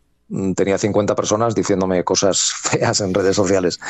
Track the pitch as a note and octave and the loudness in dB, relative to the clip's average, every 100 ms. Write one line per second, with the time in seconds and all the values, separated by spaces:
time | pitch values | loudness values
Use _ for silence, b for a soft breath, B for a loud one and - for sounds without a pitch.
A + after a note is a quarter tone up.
0 | _ _ - G#3+ F#2+ F2 F#2+ F#2+ G#2+ G2+ | _ _ -10 -4 -2 0 0 0 0 2
1 | G#2 G#2+ - G#2+ A#2 G#2 F2+ F#2+ F#2 F2+ | 0 0 0 0 0 0 0 0 2 0
2 | E2+ F#2+ G2 F2 - - - A#2+ A#2 G#2+ | 0 0 0 0 -2 -4 -4 -2 0 0
3 | G2 F#2 F#2+ F#2+ F#2 G2 F2+ - | 0 0 2 2 2 2 0 -2